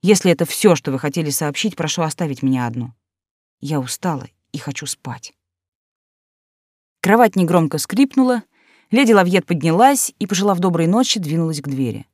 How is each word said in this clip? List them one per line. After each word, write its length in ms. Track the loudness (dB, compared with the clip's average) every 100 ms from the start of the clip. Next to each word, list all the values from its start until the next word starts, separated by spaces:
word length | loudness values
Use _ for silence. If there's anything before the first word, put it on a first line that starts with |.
"Если 300 | 4 2 4
это 140 | 0 -2
все, 300 | 2 2 2
что 160 | 0
вы 60 | -4
хотели 320 | -4 -4 -4
сообщить, 460 | -4 -6 -4 -6 -4
прошу 260 | -6 -4
оставить 400 | -4 -4 -6 -2
меня 240 | -2 0 -2
одну. 300 | -6 -10 -12 _ _ _ _ _ _
Я 180 | -6 -6
устала 480 | -4 -6 -6 -6 -10 _ _
и 60 | -12
хочу 300 | -10 -10 -10
спать". 480 | -12 -10 -12 -14 _ _ _ _ _ _ _ _ _ _ _ _ _ _ _ _ _
Кровать 340 | 2 4 4 4
негромко 420 | 2 2 2 -2
скрипнула, 640 | -6 0 2 2 2 0 -6 _ _ _ _
леди 220 | 2 6
Лавьет 340 | 6 4 2 0
поднялась 680 | -2 0 4 4 4 -4 _
и, 80 | -6
пожелав 320 | -2 0 0
доброй 300 | 0 0 2
ночи, 320 | 2 0 -2
двинулась 420 | -2 -2 -2 -4
к 60 | -6
двери. 400 | -4 -4 -6 -14